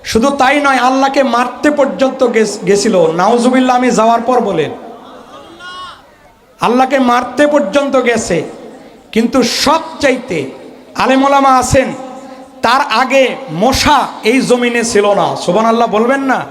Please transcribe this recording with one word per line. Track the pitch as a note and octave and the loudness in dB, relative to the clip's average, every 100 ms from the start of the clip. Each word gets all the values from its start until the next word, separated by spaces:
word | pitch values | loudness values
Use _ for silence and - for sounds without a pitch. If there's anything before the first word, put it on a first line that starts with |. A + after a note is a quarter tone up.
শুধু | - A3+ C4+ | -2 0 0
তাই | C#4 B3+ D4 | 2 2 2
নয়, | C#4+ C4 | 2 2
আল্লাহকে | B3+ C4+ C4+ C#4+ | 2 2 0 0
মারতে | B3+ A#3+ B3 - - | 0 0 -2 -2 -2
পর্যন্ত | D4 C4+ - C4 C4 B3 | 0 -2 0 -2 0 0
গেছ-, | A3 G#3+ - F3 | 2 -2 -2 0
গেছিল। | G3+ A3 F#3 D#3+ | 0 2 2 2
নাউজুবিল্লাহ, | D#3+ F#3+ A#3+ A#3 B3+ B3+ B3 | 2 0 2 2 2 2 2
আমি | B3+ | 2
যাওয়ার | - A3 A#3 | 2 2 2
পর | A#3 B3 | 0 0
বলেন, | G3+ E3+ C#3 - - - - - - - F4+ E4+ F4 F4+ F4 - - _ - _ _ _ | 0 -2 -4 -8 -16 -20 -20 -20 -20 -20 -20 -20 -18 -16 -16 -20 -20 _ -20 _ _ _
আল্লাহকে | F3+ B3 C4 C4+ | 0 2 2 2
মারতে | B3 A#3+ B3 - D4 | 2 0 -2 0 2
পর্যন্ত | D4 G#3 C#4 C#4 C4 | 2 0 -2 0 0
গেছে। | A#3 A3+ - E3+ - - - - - - - | 0 -2 -2 -4 -4 -14 -20 -20 -20 -20 -6
কিন্তু | G#3+ A#3 C4 | -2 0 0
সবচাইতে | A#3 - C4 D#4+ - - C#4+ B3 - E3+ C3 - - - - | 0 0 0 0 -2 -2 -2 -2 -4 -6 -6 -12 -20 -20 -14
আলেম | - G#3+ C4 | -4 0 2
ওলামা | C#4 C#4 C4+ B3+ | 2 2 4 2
আছেন, | B3 C#4 B3+ - - - - - - - | 2 0 0 -6 -12 -16 -18 -20 -20 -4
তার | A3+ B3+ - | 0 0 0
আগে | A3 B3+ C4+ A#3+ F3+ D#3 | 0 2 2 2 -2 -8
মশা | D#3 A3+ B3+ C4+ C#4 G3 - | 0 0 2 2 2 0 -2
এই | G#3+ C4 | 0 0
জমিনে | F3+ A#3+ A#3+ A#3 | 2 2 2 -2
ছিল | A3+ G#3 G#3 | 0 0 2
না। | G3 D#3 C3+ | 2 0 -2
সুবহানাল্লাহ | - F3+ A3+ A3+ A#3 | -2 0 2 2 0
বলবেন | G3+ A3+ C#4 | 0 0 0
না? | C4+ A3 D3 | 0 -2 -4